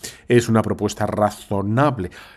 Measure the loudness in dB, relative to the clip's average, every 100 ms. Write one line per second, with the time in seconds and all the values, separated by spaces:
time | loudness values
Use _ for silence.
0 | -18 -10 2 2 4 2 2 -2 -4 -2
1 | -4 0 0 -2 -6 -4 0 2 0 0
2 | -8 -10 -20